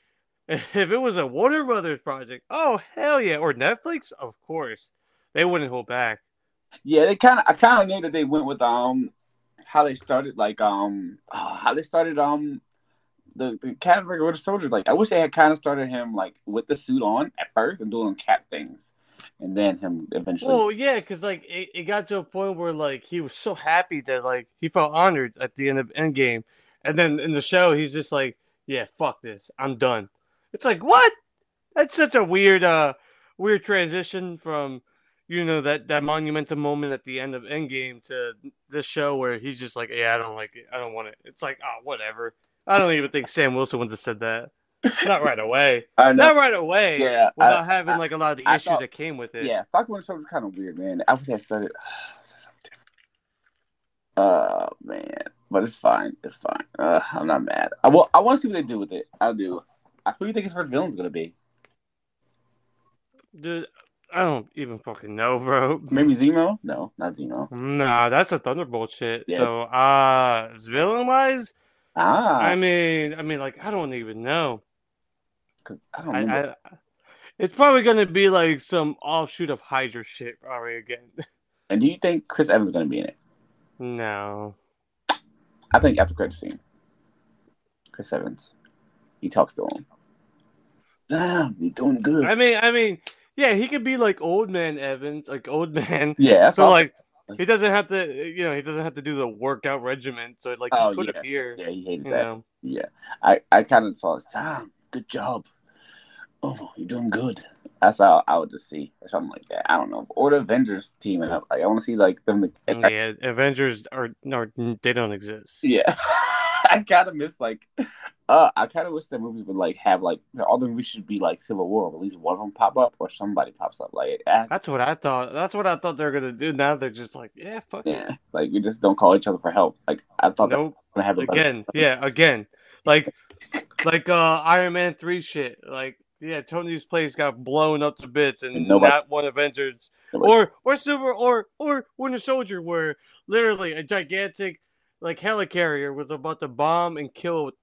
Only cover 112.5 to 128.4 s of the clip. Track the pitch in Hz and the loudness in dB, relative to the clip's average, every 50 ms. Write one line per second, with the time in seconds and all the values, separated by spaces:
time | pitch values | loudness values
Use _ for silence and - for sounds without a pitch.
112.5 | - _ _ - 107 117 113 107 107 107 110 110 107 - - 131 117 117 135 139 | -4 _ _ -6 -2 2 2 2 2 0 -2 -4 -6 -6 -6 -4 -2 0 0 0
113.5 | 139 123 139 135 117 104 - - - 131 123 117 113 - - 135 135 120 117 107 | 2 0 0 -2 -2 -4 -10 -12 -8 -8 -8 -8 -10 -12 -10 -8 -6 -6 -6 -6
114.5 | - - 117 117 117 104 - 123 120 123 117 110 104 98 98 104 107 107 - - | -6 -6 -4 -4 -4 -2 -2 0 0 0 0 -2 -4 -8 -10 -12 -14 -14 -16 -20
115.5 | - - - 277 254 - - - - - - - 320 - - - 719 719 - - | -10 -4 0 2 4 4 4 2 0 0 -2 -2 0 0 0 0 -2 -2 -2 -2
116.5 | - - 349 - - 220 208 - 190 175 185 185 175 151 143 160 - - 127 113 | 0 2 4 4 4 2 2 4 4 4 4 4 0 -6 -8 -8 -8 -6 -6 -6
117.5 | 110 113 _ _ _ - 262 - - - - - - _ _ - 131 156 160 - | -6 -8 _ _ _ -8 -8 -8 -10 -16 -20 -20 -20 _ _ 4 6 6 6 6
118.5 | - - 113 - - 165 165 175 160 156 151 - 143 120 113 117 113 113 104 - | 4 0 -4 -4 -4 -6 -6 -6 -8 -10 -10 -10 -10 -10 -10 -10 -12 -12 -10 -8
119.5 | 95 95 92 85 90 - - 104 92 90 92 87 - - _ _ - 127 - - | -4 -4 -2 -4 -4 -4 -2 0 0 0 0 -2 -4 -6 _ _ -10 -4 0 0
120.5 | 113 123 127 123 117 117 117 - - 113 95 - 104 101 92 82 82 - - - | 0 2 0 -2 -4 -6 -8 -10 -12 -14 -12 -8 -6 -4 -2 -2 -4 -4 -8 -8
121.5 | 113 95 92 87 101 110 98 85 78 80 90 98 92 87 80 82 92 95 107 104 | -6 -4 -4 -2 -2 -2 -2 -4 -6 -8 -10 -12 -10 -8 -6 -6 -4 -4 -6 -10
122.5 | 101 - 117 101 - 131 127 120 - - - - - - 101 104 101 85 64 60 | -2 0 0 0 2 2 0 0 0 -4 -12 -12 -10 -10 -8 -6 -4 -4 -4 -4
123.5 | - - - - - - - - - - 65 65 - - - - 87 113 113 113 | -6 -10 -12 -10 -10 -12 -14 -10 -8 -6 -6 -6 -6 -6 0 0 2 2 2 0
124.5 | 156 196 - - 143 127 123 139 160 156 - 147 135 127 127 123 - 147 175 190 | -6 -6 -6 -4 -4 -2 -2 -2 -2 -4 -4 -2 -2 -2 -4 -6 -6 -6 -6 -4
125.5 | - 202 208 190 175 156 - 180 156 131 156 147 135 143 131 127 123 113 139 160 | -4 -2 -2 -2 -2 -2 -4 -6 -6 -4 -4 -4 -4 -4 -4 -6 -6 -6 -6 -4
126.5 | 151 135 139 143 151 139 135 131 110 113 120 110 - 135 120 110 _ - - 185 | -2 0 0 0 0 0 -4 -8 -8 -10 -16 -16 -16 -18 -18 -18 _ -18 -16 -14
127.5 | 220 220 - _ - 190 - - - - - - 131 - _ _ - 78 | -14 -14 -14 _ -14 -10 -8 -8 -8 -8 -8 -12 -12 -14 _ _ -6 -4